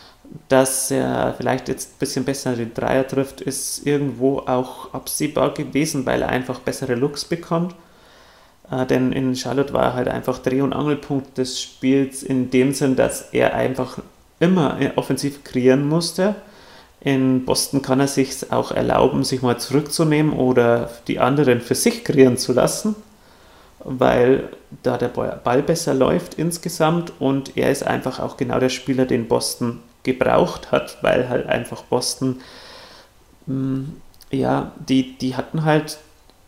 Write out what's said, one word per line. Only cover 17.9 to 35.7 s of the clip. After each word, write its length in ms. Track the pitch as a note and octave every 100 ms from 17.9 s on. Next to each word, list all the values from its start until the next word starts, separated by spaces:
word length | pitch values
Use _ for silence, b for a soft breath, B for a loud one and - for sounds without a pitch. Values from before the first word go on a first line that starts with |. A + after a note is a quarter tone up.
| C3
er 80 | C#3
sich's 440 | C#3 C3 - -
auch 200 | A#2+ A#2+
erlauben, 520 | - A#2+ B2 C3 C#3
sich 180 | C3+ B2+
mal 160 | B2+ A#2+
zurückzunehmen 760 | - C3+ D3+ - D#3 D3+ D3+
oder 580 | - B2+ B2 A#2 A#2 A#2 - -
die 120 | -
anderen 400 | B2 C#3+ C3 A#2+
für 160 | - B2+
sich 300 | A#3 A#3 -
kreieren 320 | D3+ C3 B2
zu 160 | -
lassen, 420 | B2 E3+ - G#3+ G#3 - b b b b b b b
weil 680 | - B2+ B2+ B2 B2 C3+ - - - C#3+
da 140 | B2+ B2
der 100 | A#2+
Ball, 340 | B2 A#2 -
Ball 200 | - B2+
besser 300 | D3+ E3 - C3+
läuft 400 | C3 F3 E3 -
insgesamt 760 | E3 E3 F3 - D#3 E3+ E3+ -
und 380 | C3+ C#3 C3+ -
er 140 | B2+
ist 120 | C#3+
einfach 360 | - B2+ C3 C3
auch 180 | C3+ -
genau 220 | A#2+ B2
der 100 | B2+
Spieler, 360 | B2+ - B2+ B2+
den 220 | B2 A2+
Boston 520 | B2 - - A#2+ A#2 - _
gebraucht 680 | C3 B2+ A#2+ A#2+ E3+ - -
hat, 260 | C3+ - -
weil 280 | G2+ B2+ -
halt 180 | A#2+ -
einfach 360 | A#2+ A#2+ -
Boston, 580 | - B2 - - C3 B2+ B B B B B B B B _ _ -
mm, 360 | C3+ C3+ C3 C#3 - - - -
ja, 400 | C3+ B2+ C#3 - - -
die, 300 | C3 B2+ -
die 180 | C3 B2+
hatten 280 | - D#3+
halt, 360 | D#3